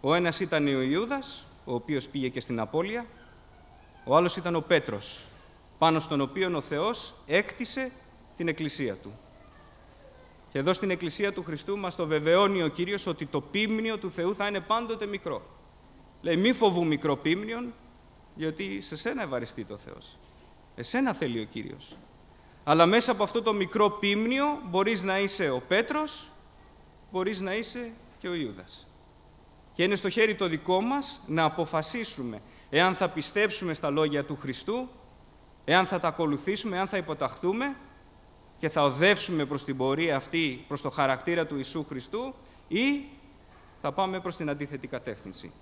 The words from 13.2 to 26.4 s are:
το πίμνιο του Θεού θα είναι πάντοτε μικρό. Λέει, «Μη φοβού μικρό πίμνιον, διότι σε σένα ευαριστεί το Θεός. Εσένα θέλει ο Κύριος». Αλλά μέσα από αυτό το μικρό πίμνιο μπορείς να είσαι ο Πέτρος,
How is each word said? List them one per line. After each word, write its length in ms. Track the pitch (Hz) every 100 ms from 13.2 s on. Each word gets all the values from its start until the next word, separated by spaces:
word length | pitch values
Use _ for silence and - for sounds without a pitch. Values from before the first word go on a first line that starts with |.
| 147
το 160 | 147
πίμνιο 560 | - 202 214 220 220 220
του 140 | 190
Θεού 240 | 175 175 196
θα 120 | 202
είναι 120 | 202
πάντοτε 460 | - 220 233 226 208
μικρό. 360 | 196 170 120 - - - - - - - -
Λέει, 160 | 170 165
«Μη 160 | 214
φοβού 320 | 247 220 175 165
μικρό 320 | 147 151 139
πίμνιον, 560 | 151 180 214 233 240 226 - - - - - -
διότι 460 | 156 156 196 196
σε 140 | 185 156
σένα 260 | 233 254
ευαριστεί 440 | 180 127 117 - 104
το 120 | 104
Θεός. 400 | - - - - - - - - - -
Εσένα 380 | 120 247 269
θέλει 260 | 190 143 113
ο 60 | 107
Κύριος». 500 | 117 107 - - - - - - - - -
Αλλά 220 | - 160 170
μέσα 260 | 220 240
από 120 | 214
αυτό 180 | 202 233
το 120 | 220
μικρό 360 | 208 190 202 208
πίμνιο 720 | 208 202 202 226 262 294 294 226
μπορείς 380 | 180 196 220
να 160 | 190 190
είσαι 300 | 196 - 165
ο 120 | 127 -
Πέτρος, 640 | 190 - 202 208 - - -